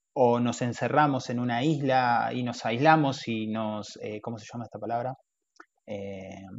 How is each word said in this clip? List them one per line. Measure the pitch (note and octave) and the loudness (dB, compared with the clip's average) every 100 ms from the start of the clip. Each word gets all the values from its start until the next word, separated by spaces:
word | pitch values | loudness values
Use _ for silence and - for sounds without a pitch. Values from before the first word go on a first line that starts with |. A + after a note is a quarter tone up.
| _ | _
o | C#3 A#2+ A#2+ | 2 4 4
nos | A#2+ A2+ | 2 0
encerramos | B2 A2+ B2 C#3 D3 C3 - | -2 0 2 4 4 2 -2
en | A#2+ | -2
una | B2 A#2 | 0 0
isla | D3+ D3 C#3 C3 B2 A#2 A2+ | 0 0 2 2 4 2 0
y | B2 | -2
nos | B2 A#2 | -4 -4
aislamos | A2+ A#2 D#3 D#3+ C#3+ C3 - | -2 4 6 6 4 0 -4
y | A2+ A2 | -4 -2
nos... | A2 G#2+ G#2+ G2+ - | -2 -2 -4 -8 -10
Eh, | G#2+ A2 | -10 -8
¿cómo | - A#2 | -8 -10
se | G#2+ | -10
llama | A#2+ | -12
esta | A2 G#2+ | -10 -8
palabra? | A2 A#2 B2 C3+ _ _ _ _ - _ - | -4 -4 -4 -8 _ _ _ _ -20 _ -12
Eh, | G2+ G2 F#2+ F#2+ F#2+ F#2+ | -10 -8 -10 -12 -14 -12